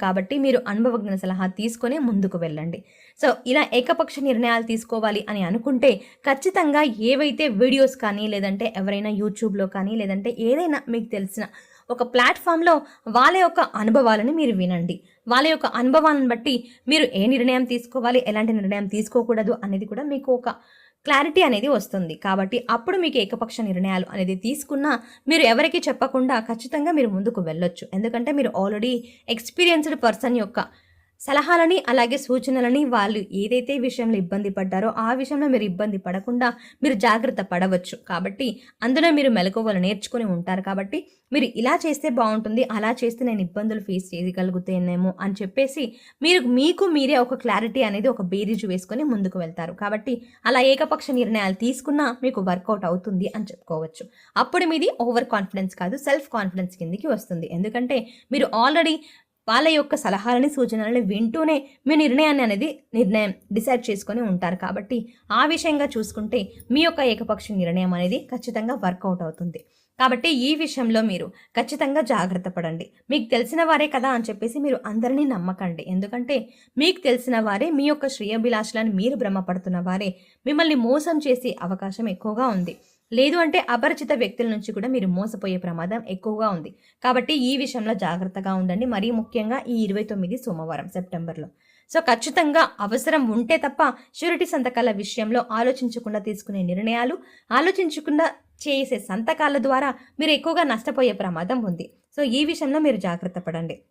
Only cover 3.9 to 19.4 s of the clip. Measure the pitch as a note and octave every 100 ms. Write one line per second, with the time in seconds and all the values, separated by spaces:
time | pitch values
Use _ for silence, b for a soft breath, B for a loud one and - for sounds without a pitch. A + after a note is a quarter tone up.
3.9 | E4 D#4 - C#4 A3+ A#3+ A#3 A3+ A3+ -
4.9 | A3+ G#3+ G#3+ G#3 G#3 F3 A3+ C#4 B3+ C#4
5.9 | G3 B B C#4+ C4+ F#4 F#4+ D#4 D4 D4+
6.9 | G#3 A3+ C4+ D4 B3+ D4+ G3 B3+ C4+ C4
7.9 | C4 A3 G3+ G#3+ G3+ G3 G3 A#3 - G3
8.9 | G3+ G#3+ G#3 G#3 G3+ A3 G3 F#3+ G3 F#3+
9.9 | A3+ G3 F#3+ G#3+ A#3+ A3+ C#4+ F4 C#4+ -
10.9 | A#3 A3+ G#3 F#3+ - G#3 B B B B
11.9 | A#3 B3 B3 B3+ - F4 E4 E4+ D#4 -
12.9 | B A3+ A3+ C4+ F#4 F4 F4 - G#3 G#3+
13.9 | B3 A#3 A3 A#3 D#4+ C#4 F#3+ F3+ F3 F3
14.9 | F3 b b A3+ B3 D4+ D#4 C4 - B3+
15.9 | D#4 D#4 C#4+ B3+ B3 C4 B3 B B -
16.9 | D#4 C#4+ F#3+ G#3 G3+ B3+ B3+ B3 A#3+ A#3
17.9 | C4 A#3 B3 G#3+ G#3+ A3+ A3 G3 G3+ G3
18.9 | G#3 G#3 B3 A#3 A3